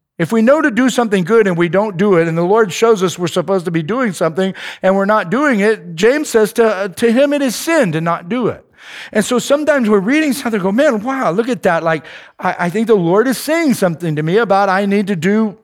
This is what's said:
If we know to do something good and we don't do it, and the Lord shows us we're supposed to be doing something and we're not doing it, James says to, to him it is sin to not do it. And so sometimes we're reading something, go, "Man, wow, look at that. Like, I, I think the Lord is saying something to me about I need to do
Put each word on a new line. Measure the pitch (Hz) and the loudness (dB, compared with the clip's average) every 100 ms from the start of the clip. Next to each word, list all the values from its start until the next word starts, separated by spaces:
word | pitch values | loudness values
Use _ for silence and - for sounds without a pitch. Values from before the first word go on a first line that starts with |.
| _ - | _ -6
If | 165 | -2
we | 226 | 2
know | 226 302 | 4 4
to | 294 | 2
do | 214 254 | 2 0
something | 247 233 202 | 0 0 0
good | 165 226 202 | 2 2 2
and | 170 | 2
we | 175 | 0
don't | 185 214 170 | 0 -2 0
do | 208 175 | 2 4
it, | 165 | 2
and | 165 | 0
the | |
Lord | 175 226 214 | 2 2 2
shows | - 226 208 | 2 2 2
us | 185 - | 0 -2
we're | 175 | -4
supposed | 185 160 190 175 | -4 -2 -2 -2
to | |
be | 165 | -4
doing | 156 240 240 | -2 -2 -2
something | - 165 175 190 - - - | -2 -2 0 -4 -6 -14 -4
and | 190 196 | 0 0
we're | 196 | 2
not | 214 175 | 0 0
doing | 233 294 214 | 0 0 2
it, | 208 202 170 160 | 0 -2 -6 0
James | 220 294 302 | 2 2 0
says | 226 208 | 0 0
to, | - 220 185 202 - | 2 0 0 -6 -2
to | 233 | 0
him | 226 285 | 2 2
it | 285 | 2
is | 269 - | -2 -4
sin | 320 330 196 | 0 0 2
to | 156 | -2
not | 170 170 170 | -2 -4 -4
do | 247 190 | -4 -4
it. | - _ _ - - - | -6 _ _ -20 -18 -4
And | 214 - | -4 0
so | 240 | -2
sometimes | - 285 302 285 214 | 0 0 2 0 2
we're | 208 | 2
reading | 190 302 311 | 2 0 0
something, | 226 240 214 | -2 -4 -4
go, | 185 | -2
"Man, | 214 302 220 | 0 0 0
wow, | 247 269 190 | -4 -4 -2
look | 185 240 | -2 -2
at | 208 | -2
that. | 190 165 | 0 0
Like, | 165 160 - - - - | 0 -2 -6 -20 -20 -6
I, | 185 - | -6 -2
I | 175 | -2
think | 196 226 | -2 2
the | 208 | 2
Lord | 165 196 262 | 4 2 2
is | 226 | -2
saying | 277 330 311 | -2 0 2
something | 214 180 156 170 151 | 2 0 -2 -4 -2
to | |
me | 156 202 | 0 0
about | 208 196 196 | 2 2 2
I | 185 202 | 0 0
need | 202 196 | 0 -2
to | 180 | -2
do | 185 214 220 - | 0 0 0 -4